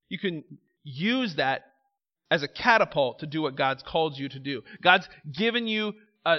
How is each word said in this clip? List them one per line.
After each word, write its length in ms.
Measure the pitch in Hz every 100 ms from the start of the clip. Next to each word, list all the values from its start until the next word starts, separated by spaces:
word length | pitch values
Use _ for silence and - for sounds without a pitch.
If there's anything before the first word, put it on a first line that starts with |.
| -
you 80 | 190
can 280 | 196 156 - - _ _
use 500 | 147 131 208 262 233 147
that 280 | 135 - - _ _ _ _ _ -
as 140 | 160
a 40 | 143
catapult 720 | - 240 226 175 151 127 -
to 60 | 156
do 160 | 156
what 140 | 151 135
God's 260 | 135 131
called 340 | - 170 160 135
you 120 | 139
to 100 | 135
do. 240 | 135 127 - -
God's 280 | 175 185 - - 151
given 340 | 139 226 240 226
you 280 | 214 214 214 _ _
a, 140 | 170